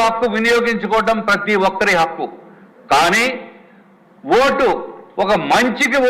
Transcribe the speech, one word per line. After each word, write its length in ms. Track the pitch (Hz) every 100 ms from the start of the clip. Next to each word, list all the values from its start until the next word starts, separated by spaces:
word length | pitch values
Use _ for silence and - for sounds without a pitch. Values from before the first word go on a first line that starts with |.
హక్కు 220 | 226 226 240 214
వినియోగించుకోవటం 840 | 233 240 233 214 202 220 214 226 208
ప్రతి 260 | 202 - 208 190
ఒక్కరి 280 | 190 202 180
హక్కు, 260 | 165 - - - - - - _ -
కానీ 320 | 139 170 214 254 247 - - - - _ _ _ _ 135 208
ఓటు 260 | 185 - 247 160 - - - -
ఒక 80 | 196 202 143
మంచికి 480 | 180 247 202 285 277